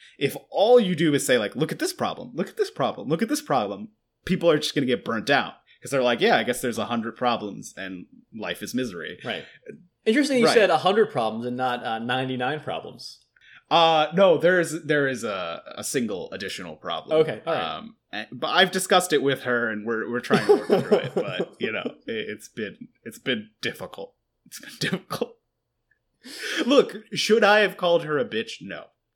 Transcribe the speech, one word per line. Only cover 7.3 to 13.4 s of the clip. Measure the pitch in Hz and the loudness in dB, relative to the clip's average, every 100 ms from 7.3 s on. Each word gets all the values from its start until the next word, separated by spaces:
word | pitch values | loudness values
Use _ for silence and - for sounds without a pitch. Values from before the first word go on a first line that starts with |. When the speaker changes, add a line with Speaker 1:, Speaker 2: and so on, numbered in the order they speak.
| 110 104 107 104 - | 0 -4 -10 -14 -12
Speaker 1:
and | 95 90 - - _ | -10 -10 -14 -20 _
life | 110 90 90 | -10 -8 -8
is | 104 | -6
misery." | 123 123 85 78 87 | -4 -4 -8 -12 -10
Speaker 2:
Right. | 127 87 - - - - _ _ | -8 -8 -10 -20 -20 -20 _ _
Interesting | 220 262 285 254 | 0 2 2 4
you | 226 | 6
Speaker 1:
Right. | |
Speaker 2:
said | 226 185 | 6 6
a | 156 | 4
hundred | 180 214 208 | 4 4 2
problems | 131 110 113 123 | 2 -2 -2 -6
and | 123 | -2
not, | 127 120 | -2 -2
uh, | 117 113 | -4 -6
ninety-nine | 120 127 131 127 127 151 | -2 -2 -2 -2 -4 -4
problems. | 107 82 85 - - - _ _ | -6 -8 -10 -16 -20 -20 _ _